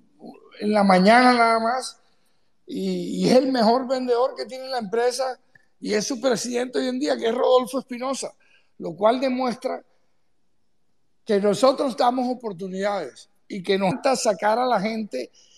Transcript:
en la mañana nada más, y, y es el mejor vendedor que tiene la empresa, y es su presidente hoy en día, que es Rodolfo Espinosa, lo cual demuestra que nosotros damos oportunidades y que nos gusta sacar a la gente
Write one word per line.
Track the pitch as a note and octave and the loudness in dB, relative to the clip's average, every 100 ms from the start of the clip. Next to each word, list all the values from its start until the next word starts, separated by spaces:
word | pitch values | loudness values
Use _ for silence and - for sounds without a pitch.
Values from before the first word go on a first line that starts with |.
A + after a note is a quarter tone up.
| _ _ - - - - | _ _ -20 -20 -20 -6
en | G#3 | 0
la | G#3+ | 2
mañana | G3 F#3 F#3+ A#3+ B3+ | 4 6 6 8 6
nada | A#3+ A3+ A3+ | 6 4 2
más, | A3+ B3+ - - _ _ _ _ _ _ - | 0 -4 -8 -14 _ _ _ _ _ _ -12
y, | F#3+ F#3+ F3+ F3 F3+ | -6 -4 -4 -4 0
y | F#3 | 4
es | B3+ | 6
el | C4+ | 4
mejor | B3+ G#3+ A#3+ B3+ | 2 2 2 0
vendedor | C4 B3+ A#3 C4+ | -4 0 0 0
que | - A#3 | -4 -12
tiene | C4 C4 | -12 -8
la | B3+ | -8
empresa, | G3+ A3+ B3 B3 C4 B3 _ _ _ _ | -4 -2 0 -2 -4 -8 _ _ _ _
y | F#3 | -4
es | G#3 - | -2 -2
su | B3+ | -2
presidente | B3+ G#3+ A#3+ A#3+ B3+ C4 | -2 -2 -2 -4 -4 -4
hoy | C4 | -4
en | B3+ | -2
día, | D4 B3 | -2 -2
que | A3+ | -2
es | |
Rodolfo | A#3+ C4 B3+ B3 C4+ | 0 4 4 2 -6
Espinosa, | - A#3+ B3+ C4+ - - _ _ _ - | -8 -8 -6 -6 -8 -14 _ _ _ -12
lo | F3 E3+ | -12 0
cual | G#3+ B3+ | 0 2
demuestra | C4 B3+ B3+ - B3+ - - _ _ _ _ _ _ _ _ _ _ _ _ _ - | 0 -2 -4 -4 -6 -8 -12 _ _ _ _ _ _ _ _ _ _ _ _ _ -2
que | G3+ | 0
nosotros | G#3 G3 C4 D4 C#4+ | 2 2 2 2 -2
damos | - B3 B3+ B3 | 0 0 0 -2
oportunidades | B3+ A3 E3+ F#3+ F#3+ G3+ G3+ C3 - - _ - | -6 -10 -10 -10 -6 -4 -4 -8 -14 -20 _ -12
y | G3+ | -8
que | F3 F#3+ | -2 0
nos | F#3+ | 0
gusta | C3+ C4+ B3+ | 0 0 0
sacar | A3+ F#3 G#3 A3 | 0 0 0 0
a | |
la | B3+ A3 | 0 0
gente | G#3+ A3+ G#3 B3+ - _ _ | -2 -6 -8 -8 -10 _ _